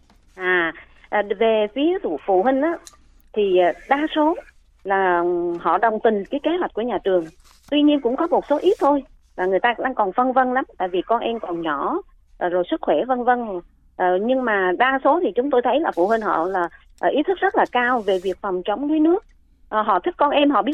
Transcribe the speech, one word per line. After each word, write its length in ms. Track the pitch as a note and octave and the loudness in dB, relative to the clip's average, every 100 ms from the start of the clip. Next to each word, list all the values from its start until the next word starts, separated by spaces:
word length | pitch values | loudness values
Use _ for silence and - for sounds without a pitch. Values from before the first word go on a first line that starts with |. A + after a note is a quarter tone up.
| _ _ _ | _ _ _
À, 380 | - F#3 F3+ E3 - - - - | -8 -2 0 0 -6 -18 -20 -6
à, 140 | G#3 G3+ G3+ | -4 -2 0
về 280 | A3+ A3 G#3 | 2 2 0
phía 240 | C4 D4+ F#4 | 0 0 0
phụ, 180 | A#3 D3+ - | -4 -6 0
phụ 160 | F#3 | 2
huynh 200 | A3+ C4+ | 2 2
á, 100 | D4+ E4+ - - _ _ _ | 0 -4 -10 -20 _ _ _
thì, 260 | - G3+ F3+ | -2 2 4
à, 140 | F3 - - | 2 0 -2
đa 180 | C#4 D4+ D#4 | -2 0 0
số 180 | D4+ A4 - _ _ _ | 0 0 -8 _ _ _
là 380 | F#3+ G3 F#3+ F3 F3 F3 F3 F3 | -4 0 2 2 0 -2 -2 -4
họ 180 | F3+ E3+ | 0 2
đồng 200 | A3+ G#3+ | 0 2
tình 200 | A#3 G#3 F#3+ | 0 0 -2
cái 100 | C#4+ | -4
kế 80 | D4+ F4 | -2 -2
hoạch 140 | A3+ | -4
của 80 | - | -4
nhà 160 | A#3+ G3+ | -4 -4
trường. 200 | - F#3 D#3+ - _ _ - | 0 0 -2 -12 _ _ -4
Tuy 120 | D4 | 2
nhiên 180 | D4 D4 | 4 4
cũng 160 | B3 C4 | 0 -2
có 100 | E4+ | 0
một 180 | B3+ - | 0 0
số 80 | D4 | 0
ít 120 | E4+ G4+ | 2 2
thôi, 220 | C#4 C#4+ C4+ - _ - | 2 2 -2 -20 _ -6
là 100 | F#3 | 0
người 140 | F#3+ | 0
ta 140 | A#3+ A3+ | 0 -2
đang 160 | C4 | -4
còn 180 | B3 G3+ | -2 -2
phân 200 | F3+ B3+ | 0 0
vân 220 | B3+ B3+ | 2 2
lắm, 100 | B3+ C4+ - | 0 -4 -6
tại 100 | F#3 | -4
vì 140 | F3+ - | -4 -2
con 140 | A3+ | -2
em 200 | - A#3 | -2 -6
còn 220 | - E3+ | -6 -6
nhỏ, 400 | E3+ C#3+ E3 D#4 - _ _ - | -4 -4 -4 -6 -8 _ _ -6
à, 100 | F3 | -4
rồi 160 | F3+ F3 | -2 -2
sức 100 | D#4+ | -4
khỏe 160 | - D3+ A3+ | 0 0 0
vân 160 | B3+ | -2
vân. 140 | A#3+ B3 A#3 F#3 - _ _ - | 0 0 0 -8 -10 _ _ -2
Ờ, 100 | F3+ F#3 | 0 0
nhưng 220 | A3 C4 | 0 0
mà 280 | B3 G3+ F#3 F3+ | 0 0 0 2
đa 200 | B3+ C4+ | 0 2
số 160 | C4+ D#4+ | 2 2
thì 100 | E4+ F#3+ | 0 -2
chúng 140 | C4+ | 0
tôi 100 | B3+ | 0
thấy 160 | B3 C4 | 2 0
là 100 | E4 - | -2 0
phụ 100 | F#3 | 0
huynh 140 | A3+ | 0
họ 260 | G#3 D#3+ E3+ | 0 -2 -2
là, 220 | F#3+ E3+ - - - | -2 -4 -8 -20 -4
ờ, 100 | F3+ | -2
ý 140 | B3+ D4+ | 0 -2
thức 120 | F#4 | -2
rất 160 | F#4+ - | 0 0
là 80 | G3 | 0
cao 280 | B3 A#3+ B3+ | 0 0 0
về 180 | G3+ F#3+ | 0 -2
việc 140 | F#3+ F3+ | -2 -6
phòng 220 | G#3 F#3 | -6 -6
chống 240 | F#3 G#3 C#4+ | -4 -4 -2
đuối 120 | D#4 | 0
nước. 240 | D#4 F#4 - _ _ _ - | 2 0 -2 _ _ _ -6
Ờ, 140 | G#3+ | -2
họ 180 | G#3+ G3 | 0 0
thích 100 | - F4 | 0 -2
con 140 | D4 | 0
em 200 | C#4 C#4+ | 2 2
họ 120 | C4+ | 2
biết 100 | D4 | 0